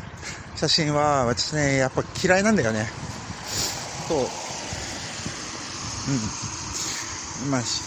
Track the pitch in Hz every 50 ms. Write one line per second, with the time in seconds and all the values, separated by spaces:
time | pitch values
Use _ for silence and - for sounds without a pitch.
0 | - - - - - - - - - - - - 160 156 - - 156 151 147 147
1 | 147 151 147 139 123 117 120 - - - 156 151 143 139 139 135 131 127 - 143
2 | 127 - - - - 190 185 190 202 220 220 180 127 110 110 107 110 113 - -
3 | - - - - - - - - - - - - - - - - - - - -
4 | - - 170 143 120 104 - - - - - - - - - - - - - -
5 | - - - - - - - - - - - - - - - - - - - -
6 | - 139 139 123 107 101 - - - - - - - - - - - - - -
7 | - - - - - - - - 123 143 139 127 117 - - - -